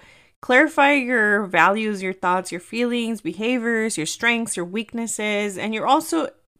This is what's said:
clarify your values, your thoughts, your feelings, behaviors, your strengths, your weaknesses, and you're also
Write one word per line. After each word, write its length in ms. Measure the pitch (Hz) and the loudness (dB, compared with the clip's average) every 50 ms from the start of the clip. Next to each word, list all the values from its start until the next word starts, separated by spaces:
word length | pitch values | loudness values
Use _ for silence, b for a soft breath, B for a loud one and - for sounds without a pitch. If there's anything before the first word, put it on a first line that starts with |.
| b b b b b b b _ | b b b b b b b _
clarify 520 | - - 247 262 311 311 - 294 277 285 294 | -2 2 4 4 4 4 4 4 4 4 4
your 540 | 277 247 240 254 226 214 208 202 208 208 | 2 2 0 0 2 2 2 2 0 0
values, 560 | 185 180 165 165 185 202 220 220 214 208 185 190 | 2 4 6 6 6 6 2 0 -2 -4 -4 -4
your 100 | 185 185 | -6 -6
thoughts, 380 | 185 - 180 180 185 185 - | -2 0 0 0 0 -2 -4
your 100 | - 185 | -10 -10
feelings, 580 | - - 220 233 247 240 240 240 233 226 226 196 | -10 -8 -4 -2 -2 0 0 -2 -2 -4 -6 -6
behaviors, 800 | - 165 175 190 220 240 254 240 226 240 233 220 220 226 - | -6 -8 -6 -4 -2 -2 -2 0 0 0 0 0 0 -2 -2
your 80 | 160 151 | -4 -4
strengths, 500 | - - - 226 233 233 226 233 220 - | -6 -6 -2 -2 0 0 0 -2 -4 -6
your 100 | 190 170 | -6 -6
weaknesses, 920 | 175 190 226 220 - - 233 233 208 - - 208 214 208 202 208 208 185 | -6 -6 -6 -6 -6 -8 -8 -6 -6 -6 -4 -4 -2 -2 -2 -2 -4 -4
and 160 | - - 214 220 | -6 -6 -4 -4
you're 140 | 220 - | -2 2
also 420 | 240 269 311 311 - 339 320 294 - - _ _ _ _ | 2 2 2 2 0 -2 -2 -2 -4 -8 _ _ _ _